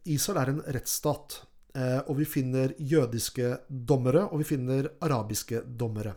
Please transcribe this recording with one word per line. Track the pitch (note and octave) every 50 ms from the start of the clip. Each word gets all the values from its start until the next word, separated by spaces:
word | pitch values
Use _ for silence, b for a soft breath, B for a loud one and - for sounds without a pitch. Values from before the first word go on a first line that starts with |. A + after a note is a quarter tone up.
| - F3 D3+
Israel | C3+ - - G3+ E3+
er | C3 B2+ C#3
en | D#3 - - C3+
rettsstat. | A#2+ - - - - - D3+ C#3 - - - - - - - - - - - -
Eh, | C3+ B2+ B2+ B2+ C3 C#3
og | - D3 C3+
vi | D3+ D3+
finner | - C#3+ C3 B2+ B2+ C3 C3 C3 -
jødiske | - D#3 C3 D#3+ D#3+ C3+ A2+ A2+ A#2 - - - - B2 A#2+ B2 - - -
dommere, | C#3 C3 A#2+ A#2 D3 C3 B2 B2+ C3+ D#3+ G3+ -
og | - D3
vi | D3+ -
finner | D#3 C3+ B2 B2 C3 C3+ C#3 D3+ - - -
arabiske | D#3+ D3 A#2 G#2 G#2+ G#2+ - - - A#2 A#2 -
dommere. | B2 B2 A#2 A#2+ A2+ G#2+ G#2+ G#2 G#2+ G2+